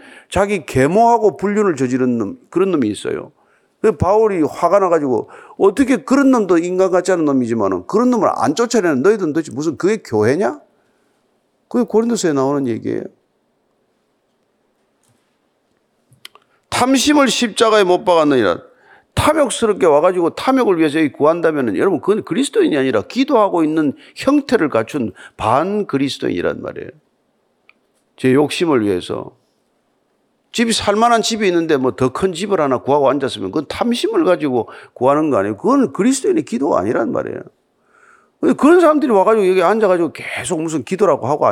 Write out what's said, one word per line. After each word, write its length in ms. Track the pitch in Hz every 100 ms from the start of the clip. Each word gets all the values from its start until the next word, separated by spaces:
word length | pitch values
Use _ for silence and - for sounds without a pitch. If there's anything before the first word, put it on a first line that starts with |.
| - - -
자기 360 | 175 202 208 139
계모하고 720 | 127 135 190 233 233 214 -
불륜을 380 | 196 208 202 151
저지른 420 | 131 127 127 120
놈, 220 | 101 87 _
그런 220 | 170 196
놈이 160 | 165 110
있어요. 440 | 95 - - - _ _ _ _ _
그 160 | 214 -
바울이 440 | 170 214 220 190
화가 380 | 143 - 170 196
나가지고 500 | 190 165 143 113 - - - -
"어떻게 380 | 196 208 254 226
그런 340 | - 277 269
놈도 260 | 254 190 175
인간 320 | 175 185 190
같지 220 | 180 175
않은 120 | 180 151
놈이지만은 600 | 135 117 113 98 92 -
그런 240 | 196 247
놈을 200 | 240 143
안 220 | - 123 156
쫓아내는 480 | 226 233 180 135
너희들은 300 | 160 220 175
도대체 180 | 147 151
무슨 240 | 117 156 135
그게 200 | 180 220
교회냐?" 600 | - 110 107 147 220 294 _ _ _ _ _ _ _ _ _ _ -
그게 160 | 240
고린도서에 500 | 233 214 233 233 175
나오는 320 | 139 135 143 135
얘기예요. 360 | 110 104 110 - _ _ _ _ _ _ _ _ _ _ _ _ _ _ _ _ _ _ _ _ _ _ _ _ _ _ _ _ _ _ _ - _ _ _ -
"탐심을 580 | - 247 269 277 294 269
십자가에 560 | - 240 180 226 214
못 200 | 190 180 214
박았느니라." 560 | 170 151 135 101 85 - _ _ _ _
탐욕스럽게 720 | - - 311 269 - 226 190 180
와가지고 460 | 147 175 180 165
탐욕을 460 | - - 262 233 175
위해서 220 | 160 151
여기 120 | 151
구한다면은 640 | - 143 170 165 151 120 90
여러분 240 | 180 165
그건 220 | - 214
그리스도인이 540 | 202 165 277 466 330 147
아니라 240 | 131 113
기도하고 600 | 95 233 277 254 202 175
있는 300 | 156 156 151 - - -
형태를 540 | - 294 277 226 156
갖춘 440 | 113 117 151 110 - - -
반그리스도인이란 1200 | 104 127 180 208 202 139 135 - 123 90 85 -
말이에요. 280 | - - - - _ _ _ _ _ _ _ _ _ _ _ -
제 160 | 131
욕심을 500 | 131 147 - 175 135
위해서. 480 | 104 90 - - - - _ _ _ _ _ _ _ _ _ _ _
집이 200 | - 233
살만한 480 | 220 - 208 233 233
집이 240 | - 226 208
있는데 280 | 170 165 147
뭐 180 | 131 -
더 160 | 127
큰 180 | - 190
집을 260 | 160 202 190
하나 160 | 143 123
구하고 320 | - 143 135
앉았으면 420 | 143 131 - 95
그건 140 | 104 143
탐심을 560 | - 240 240 370 453 302
가지고 440 | 175 147 123 107 - -
구하는 360 | - 123 143 156
거 80 | 117
아니에요. 200 | 101 107
그건 340 | 196 277 247
그리스도인의 500 | - 214 269 427 -
기도가 360 | - 240 277 92
아니란 320 | 95 131 294
말이에요. 280 | - 58 - - _ _ _ _ _ _ _ _ _
근데 120 | 311 262
그런 240 | 277 349
사람들이 300 | 330 302 277
와가지고 360 | 208 185 220 185
여기 120 | 185
앉아가지고 480 | 170 220 208 180 165
계속 480 | - - - - 175
무슨 220 | 160 156
기도라고 440 | 117 185 196 139 117
하고 240 | 147 131